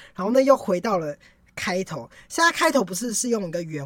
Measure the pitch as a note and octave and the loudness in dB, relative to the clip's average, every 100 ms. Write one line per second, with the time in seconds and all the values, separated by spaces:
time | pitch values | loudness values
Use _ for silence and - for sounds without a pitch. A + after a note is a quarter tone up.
0 | - - G3 B3+ C4+ C4 - F3+ - F#3+ | -18 -8 2 4 6 4 2 -2 0 -2
1 | D3+ D3 - _ _ - - F#3 F#3+ D#3+ | -2 -8 -16 _ _ -8 -4 -4 -4 -8
2 | B2+ - - - E4+ E4 E4+ C4 F#3 F#3 | -12 -18 -10 2 2 4 2 2 0 -4
3 | B3 G#3 B3 A3+ F3 F3 E3 D3+ | -4 -4 -2 -2 -2 -6 -6 -8